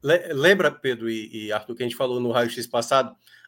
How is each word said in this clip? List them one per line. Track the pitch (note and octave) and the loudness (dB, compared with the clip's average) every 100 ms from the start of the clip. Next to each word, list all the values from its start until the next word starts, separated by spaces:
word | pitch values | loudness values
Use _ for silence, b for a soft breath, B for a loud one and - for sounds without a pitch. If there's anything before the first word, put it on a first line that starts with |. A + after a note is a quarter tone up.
Le-, | C#3 E3+ E3+ | 4 2 2
lembra, | C#3+ D#3+ G3 D3+ | 2 4 6 2
Pedro | C#3 C3+ A#2 A2+ | 0 -4 -4 -4
e, | A2+ G#2+ A2 G#2+ | -6 -8 -10 -4
e | |
Arthur, | G#2+ - A2+ | -6 -6 -6
que | |
a | B2 | -6
gente | - | -2
falou | C3 B2 | -2 0
no | A#2+ | 0
raio-x | B2 A#2+ A#2+ A2+ | 2 0 -4 -4
passado? | A#2+ A#2 C3+ A#2+ - b b | -4 2 0 0 -8 b b